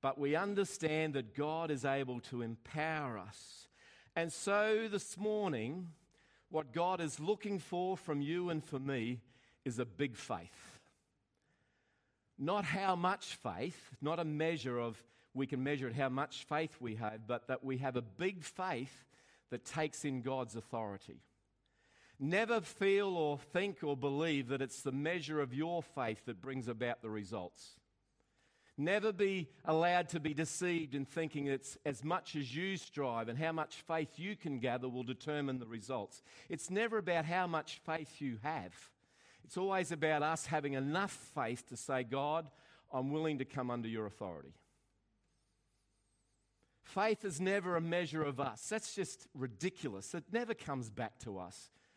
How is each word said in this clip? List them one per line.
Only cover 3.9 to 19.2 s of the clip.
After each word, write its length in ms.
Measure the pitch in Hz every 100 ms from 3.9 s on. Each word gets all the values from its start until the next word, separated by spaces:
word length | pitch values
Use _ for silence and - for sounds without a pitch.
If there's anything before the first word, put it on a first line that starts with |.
| - - -
And 180 | 170
so 540 | - - 202 214 214 220
this 280 | 202 - -
morning, 760 | 214 214 202 135 110 165 175 156 _ _ _ _ _
what 240 | 160 143
God 260 | 139 175 185
is 200 | 165 135
looking 400 | 156 208 208 202
for 360 | - 175 180 190
from 240 | - 147
you 300 | 143 170 180
and 140 | 160
for 160 | - 139
me 420 | 135 135 113 120 - - _ _
is 140 | - 117
a 80 | 120
big 320 | 90 143 113
faith. 640 | - 98 87 - - - - _ _ _ _ _ _ _ _ _ _ _ _ _ _ -
Not 280 | 143 208 170
how 300 | 170 196 180
much 400 | 175 196 - -
faith, 600 | 120 87 143 - - -
not 180 | 143 165
a 60 | 160
measure 540 | 151 160 165 123 120
of, 220 | 120 110 - _ _
we 120 | 127 135
can 180 | 135
measure 240 | 131 147 131
it 80 | 117
how 140 | 135
much 360 | 127 143 - -
faith 300 | 151 160 -
we 140 | 120 110
have, 320 | 110 110 110
but 200 | 120 -
that 160 | 131
we 140 | 131 131
have 180 | 135 123
a 60 |
big 420 | 117 95 180 190
faith 600 | 151 - 185 135 135 - - -